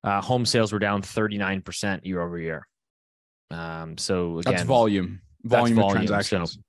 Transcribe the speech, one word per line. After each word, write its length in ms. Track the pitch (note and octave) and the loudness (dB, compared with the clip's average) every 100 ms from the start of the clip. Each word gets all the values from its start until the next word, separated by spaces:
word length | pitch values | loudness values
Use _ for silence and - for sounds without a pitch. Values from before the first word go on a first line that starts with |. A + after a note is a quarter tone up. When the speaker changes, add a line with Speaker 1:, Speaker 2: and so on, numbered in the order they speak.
Speaker 1:
uh, 180 | G#2 G2+ | 0 -2
home 240 | F#2+ B2+ A2+ | 2 0 2
sales 260 | A#2+ A2 | 2 2
were 60 | G#2 | 2
down 220 | G2+ G2+ | 0 0
thirty-nine 600 | F#2+ - G#2+ G#2 F#2+ F#2+ | -2 -2 0 0 -2 -2
percent 440 | F#2 - G#2 F#2 F#2 | -6 -4 -4 -4 -4
year 160 | F2+ | -4
over 160 | F2 F2 | -4 -4
year. 280 | E2 D#2 - _ _ _ _ _ _ _ _ | -6 -8 -10 _ _ _ _ _ _ _ _
Um, 460 | E2 E2 E2 E2 D#2+ | -10 -8 -10 -10 -8
so 440 | - F#2 F2 E2 | -2 0 0 -2
Speaker 2:
That's 120 | F2+ F2+ | -2 -2
Speaker 1:
again, 120 | A2 | 2
Speaker 2:
volume. 540 | B2+ A2+ G2+ F#2 F#2+ - _ | 4 4 2 -2 -8 -16 _
Speaker 1:
that's 160 | A2+ A2+ | 0 2
Speaker 2:
Volume 180 | A#2+ A2+ | 4 4
of 60 | |
Speaker 1:
volume. 240 | G2 F#2+ G2 | 4 2 2
So, 0 | |
Speaker 2:
transactions. 500 | G2+ G2 F#2+ E2+ - | 0 0 -2 -2 -8